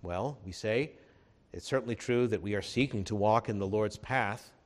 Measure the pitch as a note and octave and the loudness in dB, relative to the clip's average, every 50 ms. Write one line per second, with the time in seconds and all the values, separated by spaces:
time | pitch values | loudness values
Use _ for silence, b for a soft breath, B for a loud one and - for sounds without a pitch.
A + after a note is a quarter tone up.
0 | - F2 F2 F2+ A2+ C#3 D3 A#2 G2+ F#2 F2+ - - A2 A2 B2 D3 D#3 b b | -6 -4 -4 -2 -2 -4 -4 -6 -10 -12 -10 -6 -2 0 0 0 0 -2 b b
1 | b b b b b b b b b _ - F2 - - C#3+ C3 A#2 A#2+ A#2 G2 | b b b b b b b b b _ -14 -12 -6 0 0 0 0 0 -4 -4
2 | - - B2 A#2+ B2 A#2 G#2+ F#2 E2 G2+ G#2 G2+ F#2+ - - A#2 C3+ C3 B2+ G#2+ | 0 2 4 4 4 4 2 0 0 -2 -2 -2 -2 -2 0 0 2 2 0 -4
3 | F#2+ - A2 G2+ G2+ G#2+ G#2+ A#2 - - A2 G2+ G2 G2 G2+ G#2+ G#2+ G#2 - - | -2 -2 0 2 4 4 4 4 4 0 -2 -2 0 0 2 2 0 0 -2 -8
4 | - - B2+ C3 A#2 G2+ G#2+ A#2 - - - _ _ | -6 -2 0 0 0 0 -2 -6 -10 -20 -20 _ _